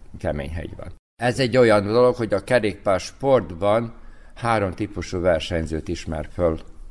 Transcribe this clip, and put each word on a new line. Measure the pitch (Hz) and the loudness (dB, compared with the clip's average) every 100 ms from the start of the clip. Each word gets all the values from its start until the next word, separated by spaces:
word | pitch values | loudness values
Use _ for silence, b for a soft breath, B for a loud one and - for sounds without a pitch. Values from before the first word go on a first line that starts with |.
| - - | -16 -6
kemény | 85 73 69 | -4 -4 -6
hegy | 82 - - | -8 -10 -12
van. | - - _ - | -14 -16 _ -4
Ez | 120 131 | -2 0
egy | 127 127 | 2 6
olyan | 117 104 | 6 6
dolog, | 101 117 123 120 | 4 4 4 2
hogy | 107 | 0
a | 95 | -2
kerékpár | - 123 104 87 101 92 | 2 2 2 -2 0 0
sportban | - - 135 123 82 85 101 113 117 b b b b - | -2 -4 2 2 2 -2 2 2 0 b b b b -6
három | 117 110 95 | -2 0 0
típusú | 82 101 90 - 92 | -4 -6 -6 -6 0
versenyzőt | 87 80 - 85 78 78 82 | 2 0 0 -4 -2 -4 -6
ismer | 85 - 78 76 | -8 -6 -8 -8
föl | - 87 80 - - - | 0 0 0 -8 -18 -18